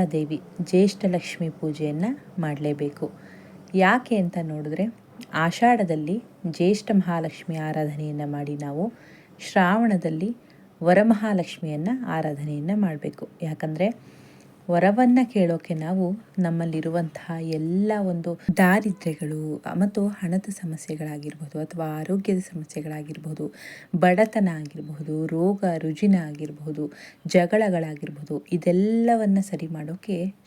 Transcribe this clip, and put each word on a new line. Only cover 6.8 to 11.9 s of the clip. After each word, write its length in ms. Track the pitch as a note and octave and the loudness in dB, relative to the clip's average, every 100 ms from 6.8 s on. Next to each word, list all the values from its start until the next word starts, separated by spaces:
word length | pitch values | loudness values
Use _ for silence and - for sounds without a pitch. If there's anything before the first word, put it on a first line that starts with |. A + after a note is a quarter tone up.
| - | 2
ಮಹಾಲಕ್ಷ್ಮಿ 640 | G3+ F3+ E3 D#3+ - - D#3+ | 2 2 0 -4 -8 -8 -6
ಆರಾಧನೆಯನ್ನ 640 | D#3 D#3 D3+ D3 D3+ D3 | -4 -2 -4 -4 -6 -6
ಮಾಡಿ 320 | D3 C#3+ D3 D3 | -6 -6 -6 -6
ನಾವು 360 | C#3+ D3 A3 - - - - - | -6 -4 -4 -6 -18 -20 -20 -18
ಶ್ರಾವಣದಲ್ಲಿ 960 | - G3+ F3+ G#3+ A#3 F#3 E3+ D#3+ G3+ A#3+ - - - - | -2 2 4 4 4 2 0 -2 -2 -4 -14 -20 -20 0
ವರಮಹಾಲಕ್ಷ್ಮಿಯನ್ನ 1080 | E3 F3+ A3+ G#3 G#3+ F#3+ E3 - D#3+ D3+ F3+ | 4 6 6 4 2 0 -2 -6 -6 -4 -2